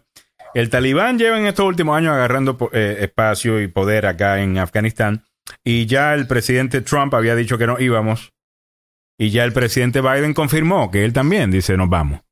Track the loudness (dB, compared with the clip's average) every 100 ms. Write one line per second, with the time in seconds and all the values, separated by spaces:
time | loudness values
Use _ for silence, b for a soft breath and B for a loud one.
0 | _ -20 b -20 -6 -2 0 0 2 2
1 | 2 2 2 2 0 0 0 0 0 2
2 | 2 2 2 0 0 -2 -2 0 -2 -2
3 | -4 0 0 0 0 0 -2 -2 0 2
4 | 0 0 0 2 0 0 -2 -2 -2 0
5 | -2 -2 -8 _ -20 B -2 0 0 0
6 | 2 0 0 -2 0 0 0 -4 -2 0
7 | 0 0 2 0 0 -2 -2 0 0 0
8 | 0 -2 -8 _ _ _ _ _ _ _
9 | _ -4 -2 0 0 0 0 0 0 0
10 | 0 0 0 -2 -2 0 0 0 0 0
11 | 0 0 0 0 0 0 0 0 2 0
12 | -2 -4 -12